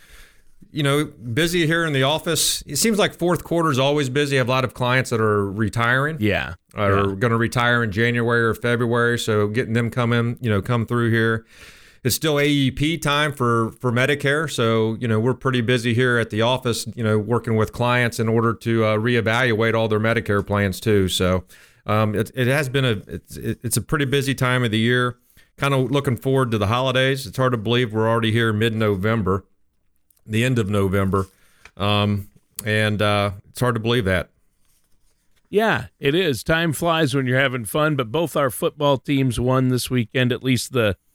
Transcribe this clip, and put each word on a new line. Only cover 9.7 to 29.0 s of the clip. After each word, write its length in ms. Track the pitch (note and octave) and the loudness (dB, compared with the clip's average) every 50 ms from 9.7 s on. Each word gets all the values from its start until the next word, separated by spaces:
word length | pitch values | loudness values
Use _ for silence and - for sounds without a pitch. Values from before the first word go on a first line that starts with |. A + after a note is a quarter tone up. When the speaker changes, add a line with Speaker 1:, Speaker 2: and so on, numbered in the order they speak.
| A2+ | -2
Speaker 1:
them 160 | A#2+ A#2+ A2+ | -2 -2 -2
come 240 | - B2+ A#2+ A#2 A#2+ | -2 -2 0 0 2
in, 240 | A#2 A#2 A#2+ B2 - | 0 0 -2 -4 -4
you 100 | C3 A2+ | -2 0
know, 120 | G#2+ G2 | 0 0
come 240 | F#2+ - B2 A#2 A2 | 0 0 -2 -2 -2
through 260 | - B2 A#2+ A#2 A2+ | -2 -2 -2 0 0
here. 340 | A2+ A2+ A2 A2+ A2+ A2+ - _ - - - - - - - - - _ - | 2 2 2 0 0 -2 -6 _ -18 -20 -20 -20 -20 -20 -20 -20 -20 _ -4
It's 120 | B2+ - - | -4 -2 0
still 200 | D3 D#3 D3 C#3+ | 0 0 2 2
A 80 | C#3+ | 2
E 240 | D3 D3 C#3+ C3+ B2+ | 2 2 2 2 0
P 280 | C3 C3 C#3+ D#3 E3+ D#3+ | 0 0 0 -2 -2 -2
time 340 | - D3 C#3+ D3 D3+ D3+ | -2 -2 0 0 0 -2
for, 400 | C3 - B2 A#2+ A#2 A#2 A2+ G#2+ - - | -2 -2 0 0 2 0 0 -2 -4 -4
for 100 | - B2 | -4 -2
Medicare, 640 | A2+ B2 B2+ C3 D3 C#3+ C#3+ C#3 C#3+ D3+ E3 C3+ | 0 2 2 2 0 0 0 0 0 0 -2 -4
so, 460 | - - A#2 A2+ A2+ A2+ A2 A2 A2+ A2 | -2 -2 0 2 2 2 0 0 -2 -4
you 80 | B2+ A#2 | -2 -2
know, 140 | A2 A2 | 0 0
we're 120 | A2 B2+ B2 | 0 0 -2
pretty 280 | - - C3+ B2+ B2 | -2 -2 -2 0 0
busy 320 | A2+ G#2+ B2+ A#2+ A2 B2 A2+ | 0 0 0 0 0 0 2
here 240 | A#2 B2+ B2+ B2 A#2 | 2 2 2 2 0
at 140 | A2 - | 0 -2
the 100 | - G#2 | -2 0
office, 440 | A2 A#2+ C3 B2+ - B2 A2 - - A2+ G2+ | 0 0 0 0 -2 -2 -4 -4 -6 -8 -8
you 80 | A#2+ A2+ | -4 -2
know, 140 | G#2+ G#2+ A2 | 0 0 0
working 380 | G#2 G#2+ B2 A2+ - A#2+ A2+ | 0 0 -2 -2 0 0 0
with 160 | A2 G#2+ G#2+ | 0 0 0
clients 480 | - - A#2+ A#2+ B2 B2 B2 A2+ - - | -2 -2 0 0 2 2 2 0 0 -2
in 80 | A2+ A2+ | 0 2
order 260 | A2 A#2 A2 A#2 A2+ | 2 2 2 2 0
to, 280 | - - A#2 A#2 A2+ A2 | -2 -2 -2 0 2 2
uh, 140 | G#2+ G#2+ G#2+ | 2 0 0
reevaluate 760 | A2 B2 B2 A#2 G#2 A2 A2+ A#2+ C3 B2 A2 G#2 A2+ A2+ A2 | 0 0 0 2 2 2 0 2 2 2 2 2 2 2 2
all 140 | A2+ A2+ G#2+ | 0 0 0
their 140 | G#2+ G#2+ | 0 0
Medicare 440 | A2 A2+ A#2 A#2 G#2+ - G2+ G2+ G2 | 2 2 0 0 0 0 0 0 0
plans 360 | - G2+ G2+ G2+ G2 F2+ - | 0 0 0 0 0 -2 -2
too. 260 | - A#2 G#2 G2+ F#2+ F#2 | 0 2 2 4 4 2
So, 380 | - - F#2 F2+ F#2 F#2 - - - - - - _ _ _ | 0 0 0 2 0 0 -2 -6 -14 -20 -20 -20 _ _ _
um, 280 | - G#2 G#2+ A2 G#2+ G#2 | -2 0 0 0 0 0
it, 160 | A2+ A2 - - | -2 -4 -4 -4
it 120 | C3 B2+ A#2 | -2 0 0
has 200 | C3+ D3+ D3+ C3+ | 0 0 0 -2
been 160 | A#2+ C#3 C3 | -2 0 0
a, 180 | B2+ A2 G2 - - | 0 0 -2 -6 -8
it's, 300 | E2 - - - - - | -12 -12 -12 -14 -14 -10
it, 220 | - A#2 A2 - - | -8 -6 -6 -6 -6
it's 140 | A#2 - A#2 | -4 -4 -4
a 40 | |
pretty 220 | F#2+ - D#3+ D3+ D#3 | -2 -2 -2 -2 -2
busy 320 | C3 C3 C#3 C3 C3+ C3 | 0 0 0 0 -2 -2
time 280 | - C3 B2+ B2+ B2+ B2 | -2 0 0 0 0 0
of 80 | A2+ | 0
the 80 | G#2 A2+ | 0 2
year. 380 | A2+ A#2+ B2 B2+ B2 B2 A#2 - _ _ _ - - _ _ - | 2 2 2 2 0 -2 -4 -8 _ _ _ -20 -20 _ _ -6
Kinda 200 | C#3+ C#3 C#3 C3 | -2 0 0 0
looking 400 | C3 A2+ C#3 C#3+ C3+ C#3+ B2 - | 0 0 0 0 0 0 -2 -2
forward 340 | - C3+ C3+ C3+ C3 A#2 | 0 0 2 2 2 2
to 60 | A2 G#2+ | 0 0
the 100 | G2+ F#2+ | 0 0
holidays. 580 | A2+ B2 C3 C3 B2 C3 C3 C3 C#3 C3+ A#2+ | 0 0 0 0 0 2 2 0 0 -2 -6
It's 120 | G2 F2 - | -8 -4 -2
hard 160 | C3 B2+ B2 | 0 0 0
to 40 | A2+ | 0
believe 360 | G2 A2 A#2+ B2 B2+ A2 G#2+ | 0 0 0 2 0 0 0
we're 160 | A2 A2 A2+ | 0 2 2
already 240 | A2+ A#2 A2+ A2 G#2+ | 2 2 2 2 2
here 180 | A#2 A#2 A2+ | 2 2 2
mid-November, 920 | G#2+ G#2+ A2+ A#2 A2 A2 A2+ G#2+ G2+ F#2 | 2 2 0 0 0 0 0 0 0 0